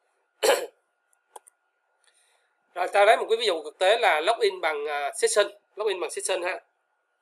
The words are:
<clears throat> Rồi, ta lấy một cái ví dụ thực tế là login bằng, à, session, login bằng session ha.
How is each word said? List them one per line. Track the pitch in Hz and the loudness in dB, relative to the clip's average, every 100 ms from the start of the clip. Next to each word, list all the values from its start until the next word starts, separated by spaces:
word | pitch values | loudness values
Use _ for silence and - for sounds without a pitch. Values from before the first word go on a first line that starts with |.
| _ _ _ _ | _ _ _ _
<clears throat> | - - - _ _ _ _ _ _ - - _ _ _ _ _ _ _ _ _ _ _ _ | 0 0 -4 _ _ _ _ _ _ -20 -20 _ _ _ _ _ _ _ _ _ _ _ _
Rồi, | 175 180 | -8 0
ta | 202 | 4
lấy | 202 247 | 6 4
một | 185 | 2
cái | 226 | -2
ví | 226 | 0
dụ | 160 | -4
thực | 151 - | -6 0
tế | 185 233 | 2 4
là | 208 156 | 2 2
login | 175 233 208 220 | 0 0 -2 -2
bằng, | 170 147 147 | -4 -4 -6
à, | 143 143 | -6 -6
session, | - 226 208 - - _ - | -2 0 2 0 -4 _ -6
login | 214 185 | -4 -4
bằng | 156 | -6
session | 196 196 185 | -6 -4 -4
ha. | 175 175 - _ _ _ _ _ | -4 -8 -14 _ _ _ _ _